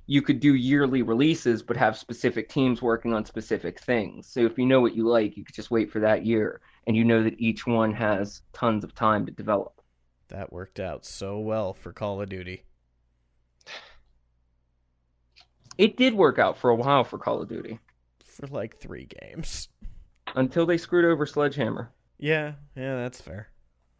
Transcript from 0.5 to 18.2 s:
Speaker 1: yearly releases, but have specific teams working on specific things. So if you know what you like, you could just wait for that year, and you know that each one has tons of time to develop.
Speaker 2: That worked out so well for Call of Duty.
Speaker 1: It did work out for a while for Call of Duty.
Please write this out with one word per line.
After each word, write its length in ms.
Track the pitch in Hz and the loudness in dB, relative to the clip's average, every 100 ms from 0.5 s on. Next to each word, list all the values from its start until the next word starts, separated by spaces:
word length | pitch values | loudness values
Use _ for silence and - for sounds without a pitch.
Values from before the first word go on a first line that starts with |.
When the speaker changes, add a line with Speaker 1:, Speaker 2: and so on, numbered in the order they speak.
Speaker 1:
yearly 480 | 135 123 143 139 131 | 4 4 2 2 2
releases, 600 | 113 113 151 160 123 113 | 0 2 2 2 0 0
but 140 | - 117 | -2 2
have 200 | 117 113 | 2 0
specific 500 | - 117 127 120 - | -8 -4 -2 -2 -4
teams 340 | 147 131 117 | 0 0 0
working 300 | 120 117 117 | 0 -2 0
on 120 | 110 | -2
specific 540 | 110 113 110 101 85 - | -4 -8 -6 -4 -4 -8
things. 480 | - 120 95 - - | -2 -2 -2 -10 -8
So 140 | - | 0
if 180 | 117 110 | 2 2
you 80 | 127 | 4
know 140 | 131 | 6
what 160 | 117 113 | 4 2
you 100 | 113 | 2
like, 300 | 120 107 101 | 2 2 -4
you 80 | |
could 100 | 101 | -16
just 160 | - 101 | -14 -2
wait 220 | 113 107 | 0 0
for 80 | 110 | 0
that 260 | 107 107 110 | 2 2 2
year, 340 | 113 104 - _ _ - | 0 0 -4 _ _ 0
and 80 | 110 | 4
you 80 | |
know 180 | 117 113 | 4 4
that 160 | 110 - | 2 0
each 280 | 113 107 - | -2 -2 0
one 240 | 117 110 | 2 2
has 500 | 107 107 98 101 - _ | 0 0 0 -4 -10 _
tons 300 | - 120 107 | -4 -2 -2
of 120 | - - | -4 -2
time 300 | 110 104 107 | 0 2 -2
to 60 | |
develop. 480 | - 104 101 - - _ _ _ _ - | -6 -2 -2 -2 -12 _ _ _ _ -16
Speaker 2:
That 240 | 98 95 | -12 -12
worked 280 | 87 95 - | -12 -12 -10
out 240 | 92 73 | -8 -10
so 340 | - - 98 104 | -12 -12 -8 -6
well 340 | 107 110 98 | -4 -4 -4
for 200 | 95 90 | -8 -14
Call 280 | - 104 98 | -10 -8 -6
of 100 | 101 | -8
Duty. 340 | 95 90 92 - _ _ _ _ _ _ _ _ _ - - - - _ _ _ _ _ _ _ _ _ _ _ _ _ _ _ _ - - | -10 -12 -14 -18 _ _ _ _ _ _ _ _ _ -20 -20 -20 -20 _ _ _ _ _ _ _ _ _ _ _ _ _ _ _ _ -10 2
Speaker 1:
It 200 | 214 - | 2 4
did 180 | 254 | 2
work 240 | 220 156 123 | 4 4 4
out 200 | 95 90 | 0 2
for 120 | 123 | 2
a 40 | |
while 300 | 117 127 143 | 2 4 2
for 140 | 117 - | 2 -4
Call 240 | - - | -4 -4
of 60 | - | -6
Duty. 300 | - - - _ _ _ _ | -10 -10 -14 _ _ _ _